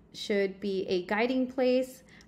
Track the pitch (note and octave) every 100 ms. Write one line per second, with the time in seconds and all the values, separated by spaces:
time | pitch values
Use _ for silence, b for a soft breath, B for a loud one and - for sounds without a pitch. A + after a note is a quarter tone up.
0 | - - - G3+ G3 F#3+ G#3 F#3+ - F#3
1 | F3+ G#3+ B3 B3+ B3+ C4 B3+ B3+ B3+ -
2 | - B